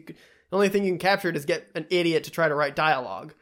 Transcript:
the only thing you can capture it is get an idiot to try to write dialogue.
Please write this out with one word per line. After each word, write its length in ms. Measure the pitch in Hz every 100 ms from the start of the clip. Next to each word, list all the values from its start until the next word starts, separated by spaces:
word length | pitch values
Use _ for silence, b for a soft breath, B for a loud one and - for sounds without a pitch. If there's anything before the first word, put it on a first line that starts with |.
| -
the 80 | - b b b 190
only 120 | 202
thing 140 | 202
you 80 | 196
can 80 | 175
capture 300 | 185 196 180
it 60 | 160
is 80 | 143
get 220 | 160 - 170
an 100 | 156
idiot 360 | 180 170 160 151
to 60 |
try 160 | - 160
to 80 | 147
write 200 | 147 139
dialogue. 580 | 156 139 120 95 147 -